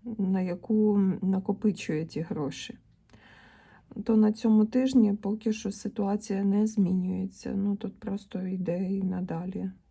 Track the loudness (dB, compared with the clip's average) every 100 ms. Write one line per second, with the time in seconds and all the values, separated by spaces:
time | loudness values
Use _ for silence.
0 | -12 -2 0 0 0 -4 0 2 4 4
1 | 2 2 0 0 0 0 0 -2 -4 -4
2 | -4 -6 -6 -4 -6 -6 -14 -16 _ _
3 | _ -20 -20 -20 -20 -20 -20 -20 _ -10
4 | 2 4 4 4 4 6 6 2 4 6
5 | 4 2 -4 -4 -2 -2 -6 -6 -8 -4
6 | -2 -2 -2 -2 2 2 2 2 2 2
7 | -2 -4 -4 -6 -6 -2 -2 -2 -6 -10
8 | -8 -8 -8 -8 -6 -4 -4 -2 -2 -2
9 | -2 -4 -6 -6 -6 -6 -8 -10 _